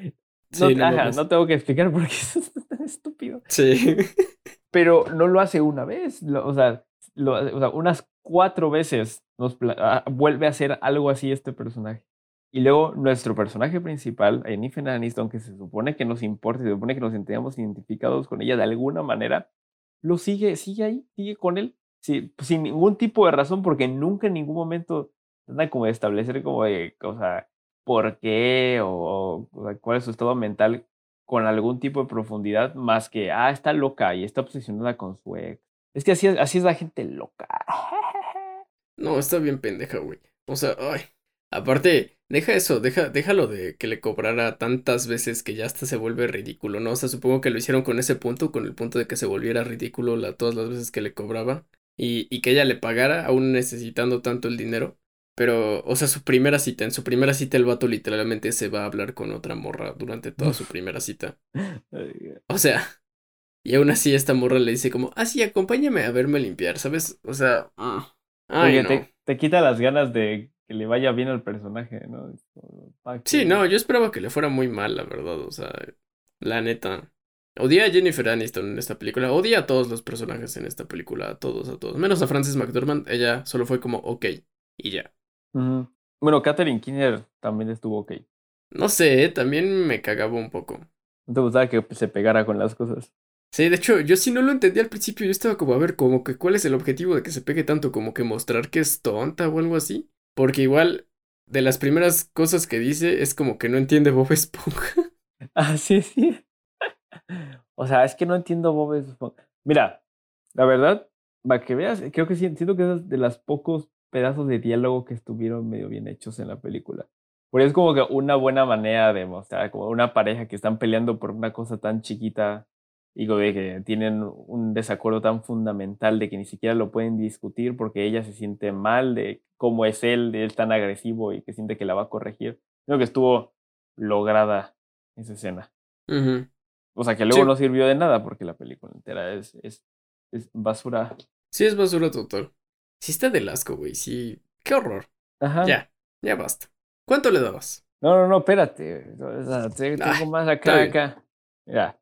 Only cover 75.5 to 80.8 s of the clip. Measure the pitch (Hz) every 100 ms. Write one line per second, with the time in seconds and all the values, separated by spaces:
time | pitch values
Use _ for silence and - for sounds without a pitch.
75.5 | - - - - - _ _ _ _ 104
76.5 | 113 113 117 95 95 - _ _ _ _
77.5 | - 131 175 214 175 185 135 113 113 113
78.5 | - 98 113 113 107 104 127 127 151 214
79.5 | 214 143 131 120 117 - 117 113 117 117
80.5 | - - -